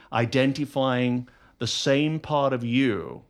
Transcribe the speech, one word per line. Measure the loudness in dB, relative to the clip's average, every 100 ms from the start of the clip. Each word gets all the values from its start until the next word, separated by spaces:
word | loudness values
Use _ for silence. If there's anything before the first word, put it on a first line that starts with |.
| -6
identifying | -2 0 2 2 0 -4 -2 0 0 0 -2 -4 -14 -20 -8
the | -6
same | -2 2 2 2 -2
part | -2 0 0
of | 0
you | 0 2 2 0 -6 -12